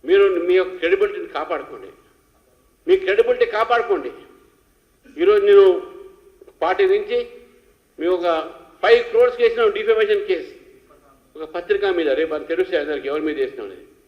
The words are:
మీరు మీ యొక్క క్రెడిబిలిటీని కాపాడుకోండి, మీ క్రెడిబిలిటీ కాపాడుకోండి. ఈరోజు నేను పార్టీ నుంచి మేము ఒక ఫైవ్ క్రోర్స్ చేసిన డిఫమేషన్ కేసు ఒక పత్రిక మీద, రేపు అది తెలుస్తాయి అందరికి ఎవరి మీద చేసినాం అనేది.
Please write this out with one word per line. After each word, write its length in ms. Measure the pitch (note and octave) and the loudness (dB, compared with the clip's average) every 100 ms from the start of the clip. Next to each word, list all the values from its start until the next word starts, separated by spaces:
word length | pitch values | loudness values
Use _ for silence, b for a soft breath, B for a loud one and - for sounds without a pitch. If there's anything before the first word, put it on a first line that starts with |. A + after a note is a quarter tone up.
మీరు 200 | C#3 G3 G3 F3+ F3 | 2 2 4 0 0
మీ 60 | |
యొక్క 220 | F#3 F3+ - | 0 0 -4
క్రెడిబిలిటీని 440 | E3 F#3+ G3+ - E3+ | -2 0 -2 -4 -10
కాపాడుకోండి, 640 | D3 D#3 D#3 - A#2+ F#2+ - _ _ _ _ _ _ _ _ - | -10 -6 -8 -8 -18 -20 -20 _ _ _ _ _ _ _ _ 0
మీ 80 | F#4 | 0
క్రెడిబిలిటీ 500 | F#4 G4 A#3 B3 A#3+ G#3 | 2 0 2 2 0 0
కాపాడుకోండి. 540 | A3 A#3+ A3 F3+ - - - _ _ _ _ _ _ _ _ - | 0 0 0 -2 -4 -14 -20 _ _ _ _ _ _ _ _ -2
ఈరోజు 220 | F3+ G#3 G3+ | 2 4 6
నేను 160 | G3 F#3+ F3 - - - - _ _ - _ | 8 8 4 -4 -18 -20 -20 _ _ -20 _
పార్టీ 220 | E3 F#3 F#3+ | -4 0 2
నుంచి 320 | G3+ G#3 A#3+ A#3+ - - _ _ _ _ - | 2 0 -6 -6 -16 -20 _ _ _ _ -6
మేము 140 | E3 F3+ | -4 -2
ఒక 100 | F3 D#3+ D#3 - - _ | -2 -2 -6 -16 -20 _
ఫైవ్ 180 | - A#3+ A#3+ | 4 4 4
క్రోర్స్ 300 | A3 B3 A#3+ | 2 2 2
చేసిన 220 | A#3 A3+ A3 A3 | 0 2 0 0
డిఫమేషన్ 500 | G#3+ A3 G#3 G#3 F#3+ | 0 0 2 0 0
కేసు 260 | F3 - - - _ _ _ _ _ _ D3+ | -4 -4 -18 -20 _ _ _ _ _ _ -18
ఒక 100 | D#3 | -12
పత్రిక 300 | F3 F3 G3 G3+ F3 | -12 -4 -2 0 -2
మీద, 120 | D#3 | 0
రేపు 260 | C3 D#3+ | -2 -2
అది 100 | D3+ | -6
తెలుస్తాయి 360 | D3 E3 F#3 E3 | -6 -4 -2 -4
అందరికి 260 | D3 D3 C3 | -4 -6 -6
ఎవరి 140 | D3+ | -6
మీద 140 | D3+ C#3+ | -6 -4
చేసినాం 280 | B2+ - G#2 | -6 -8 -14
అనేది. 180 | F2+ - _ | -16 -20 _